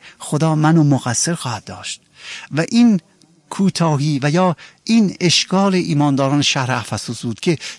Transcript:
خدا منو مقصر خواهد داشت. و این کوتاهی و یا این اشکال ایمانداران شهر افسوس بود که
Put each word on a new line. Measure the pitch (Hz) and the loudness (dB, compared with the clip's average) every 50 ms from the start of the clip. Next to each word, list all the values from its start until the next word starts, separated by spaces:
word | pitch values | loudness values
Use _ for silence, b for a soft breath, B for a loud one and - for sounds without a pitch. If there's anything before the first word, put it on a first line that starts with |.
| B B B B | B B B B
خدا | B - 156 147 160 160 156 | B -6 -4 -2 0 0 0
منو | 151 151 156 165 165 147 | 2 2 4 4 6 6
مقصر | 143 135 123 - 123 113 - - 160 170 | 4 4 2 0 -2 -4 -2 -2 -4 -4
خواهد | - - 127 113 104 - | -4 -6 -8 -8 -8 -10
داشت. | - - - - - - - _ _ B B B B B B B B | -14 -16 -14 -14 -14 -14 -14 _ _ B B B B B B B B
و | 131 147 - - | -4 -4 -2 0
این | - 233 240 233 208 175 - _ _ _ _ _ _ _ _ - | 4 4 6 6 4 2 0 _ _ _ _ _ _ _ _ -10
کوتاهی | - - 196 185 - - 170 165 151 131 143 156 147 131 131 | -4 0 0 0 0 2 0 0 0 0 0 0 0 0 0
و | 147 | 0
یا | 147 185 185 180 151 B B B B B B | 0 2 2 0 0 B B B B B B
این | - 226 233 208 175 - - | 2 2 4 4 2 0 -2
اشکال | 180 170 - - - - 185 190 196 202 185 | 0 0 0 0 -2 0 0 0 2 2 2
ایمانداران | 180 - 160 160 147 147 147 139 131 139 135 143 147 135 | 0 0 0 0 2 2 2 2 2 0 2 2 0 0
شهر | - - 143 127 123 127 | 0 0 -2 -2 -2 -2
افسوس | 120 107 - - 101 - - 117 - - | -4 -4 -4 -6 -6 -6 -8 -10 -8 -6
بود | 120 110 - | -8 -8 -4
که | - 180 160 - B B B | -2 -2 -2 -2 B B B